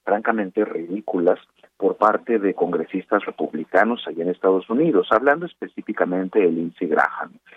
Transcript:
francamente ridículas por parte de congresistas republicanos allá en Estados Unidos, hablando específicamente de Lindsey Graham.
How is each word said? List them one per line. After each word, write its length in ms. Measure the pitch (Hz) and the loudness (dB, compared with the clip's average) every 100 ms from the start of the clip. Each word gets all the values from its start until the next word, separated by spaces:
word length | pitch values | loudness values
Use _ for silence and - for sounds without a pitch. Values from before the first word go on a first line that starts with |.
francamente 600 | 92 104 113 110 95 107 | -2 0 0 -2 -2 -2
ridículas 760 | 104 82 85 104 - 90 87 - _ _ _ _ | -2 -4 -6 -8 -4 0 2 0 _ _ _ _
por 200 | 98 - | -2 2
parte 420 | 107 - - 113 | 2 2 0 0
de 140 | 98 | 0
congresistas 720 | - 87 85 82 98 - 101 | 0 -2 -2 -4 -8 -2 -2
republicanos 800 | - - 78 78 80 95 110 120 82 | -2 -6 -6 -6 0 2 2 -2 -6
allá 180 | 80 | -4
en 60 | 87 | -4
Estados 380 | 90 95 95 - | 0 2 2 0
Unidos, 380 | 120 165 101 - | 0 2 2 2
hablando 360 | 113 139 160 170 | 2 2 0 -4
específicamente 920 | - 95 - - 101 87 92 92 110 | -10 -12 -10 -8 -4 -2 0 0 2
de 100 | 90 | 2
Lindsey 380 | 82 85 - 85 | 2 -4 -6 -2
Graham. 500 | - 73 - - - _ | 0 0 -2 -12 -14 _